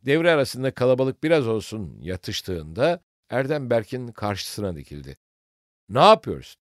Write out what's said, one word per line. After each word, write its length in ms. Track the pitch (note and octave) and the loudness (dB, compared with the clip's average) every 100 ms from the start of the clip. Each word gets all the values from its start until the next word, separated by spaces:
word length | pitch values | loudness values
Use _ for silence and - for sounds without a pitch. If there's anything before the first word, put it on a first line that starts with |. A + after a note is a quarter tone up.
| B2+ | 2
Devre 260 | D3+ E3+ | 2 4
arasında 400 | D#3+ C3 B2 C3 | 4 2 -2 -4
kalabalık 520 | - B2+ B2+ C3 B2+ | 2 2 4 2 -2
biraz 240 | D#3 D#3+ A#2 | 2 2 2
olsun 520 | A2 - A2 F2+ G#1+ | -2 -4 -10 -10 -12
yatıştığında 1000 | C#2+ F#2 - G2+ - F2 D#2 E2 D3 E3+ _ _ _ | -10 -10 -8 -10 -6 -8 -8 -2 -2 -2 _ _ _
Erdem 400 | A#2+ C3+ D3+ B2+ | -4 -2 -4 0
Berk'in 380 | A#2 A2 B2+ A#2+ | 0 0 -8 -10
karşısına 680 | A2 G#2 G2+ - - G2+ D#2+ | -6 -4 -4 -6 -6 -6 -6
dikildi. 420 | C2+ D2 C2+ C#2 _ _ _ _ _ _ _ | -12 -16 -16 -18 _ _ _ _ _ _ _
"Ne 100 | G#2+ | 4
yapıyorsun? 640 | F3+ A3 - D2 C2 - _ | 6 6 2 -8 -10 -20 _